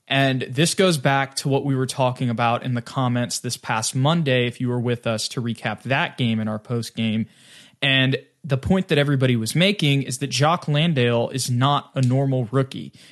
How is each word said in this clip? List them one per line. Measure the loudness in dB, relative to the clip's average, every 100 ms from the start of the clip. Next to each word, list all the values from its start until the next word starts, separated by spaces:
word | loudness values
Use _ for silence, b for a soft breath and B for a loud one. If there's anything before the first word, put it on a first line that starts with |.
| -2
And | 0 2 0
this | -2 0 0
goes | 2 2 2
back | 2 2 0 -4
to | 0
what | 0
we | 0 0
were | -2
talking | 0 0 0 -2
about | 0 0 0
in | -2
the | -4
comments | -4 -2 0 0 -2 -4
this | -6 -8
past | -4 -2 -2
Monday, | 0 2 2 2 2 0
if | -2
you | -4
were | -2
with | -2 -2 -2
us | -4 -4
to | -6
recap | -6 -4 -6 -6
that | -2 -2 -2 -2
game | 0 0
in | -2
our | -6
post | -6 -6 -6 -4
game. | -2 -2 -4 b b b b b
And | 2 4 2 0 -6 _
the | -4 -2
point | 0 0 2
that | 2
everybody | 2 2 2 0
was | 0
making | 2 2 2 2 2
is | -2 -6
that | -4
Jock | 0 2 2 0
Landale | 0 2 2 2 2 0
is | -4 -2
not | 2 2 2 -2
a | -2
normal | 2 2 2 0 0
rookie. | -2 -2 -6 -12 -16 b